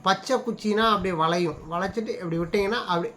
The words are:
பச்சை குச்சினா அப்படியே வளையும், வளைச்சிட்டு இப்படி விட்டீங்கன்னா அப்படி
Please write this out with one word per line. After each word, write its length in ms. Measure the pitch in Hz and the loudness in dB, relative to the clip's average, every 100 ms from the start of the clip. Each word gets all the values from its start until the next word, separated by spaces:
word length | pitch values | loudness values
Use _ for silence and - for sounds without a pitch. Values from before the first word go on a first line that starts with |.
பச்சை 340 | 185 - - 247 226 | 2 0 2 0 0
குச்சினா 400 | - 214 208 226 | -4 0 2 4
அப்படியே 220 | 202 185 170 | 4 0 0
வளையும், 340 | 160 175 170 147 160 | 2 2 0 -2 -6
வளைச்சிட்டு 420 | 170 190 208 220 - | -4 -2 -4 -6 -6
இப்படி 180 | 175 165 | -4 -2
விட்டீங்கன்னா 440 | 170 202 196 233 190 | 0 0 2 -2 0
அப்படி 200 | 170 175 | -2 -2